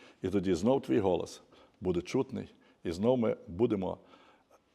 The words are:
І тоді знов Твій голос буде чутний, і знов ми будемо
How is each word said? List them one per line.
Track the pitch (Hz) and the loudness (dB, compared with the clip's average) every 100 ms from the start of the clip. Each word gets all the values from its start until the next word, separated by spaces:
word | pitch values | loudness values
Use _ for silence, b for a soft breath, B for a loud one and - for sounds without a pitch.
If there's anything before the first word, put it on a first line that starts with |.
| b b | b b
І | 95 | -2
тоді | 98 92 | 0 2
знов | 82 110 135 | 2 2 2
Твій | 127 131 | 2 2
голос | 95 85 87 - - b b _ | 2 0 -2 -12 -20 b b _
буде | 92 87 | -2 -2
чутний, | - 131 131 104 - - b b | -2 -2 -2 -6 -10 -18 b b
і | 92 | -8
знов | 85 113 131 | 0 2 2
ми | 110 - - | 0 -2 -8
будемо | 87 120 101 90 87 b b b b b - _ | 0 0 2 -2 -6 b b b b b -20 _